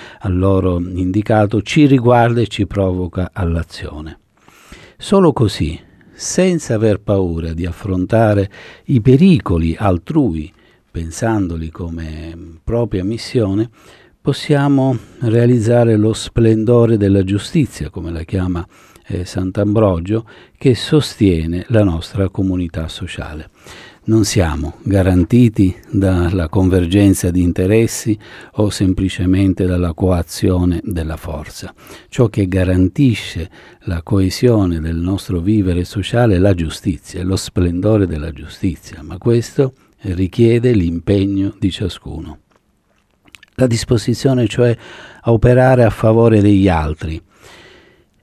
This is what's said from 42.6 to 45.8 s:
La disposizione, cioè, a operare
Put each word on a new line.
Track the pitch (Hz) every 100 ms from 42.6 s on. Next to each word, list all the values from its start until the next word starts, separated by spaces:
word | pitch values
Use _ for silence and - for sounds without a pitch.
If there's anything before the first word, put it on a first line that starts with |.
| _ _ _ _ _ _ _ - _ -
La | 127
disposizione, | 117 - 117 - 117 135 127 113
cioè, | - 120 113 - - - -
a | -
operare | 113 123 123 127 127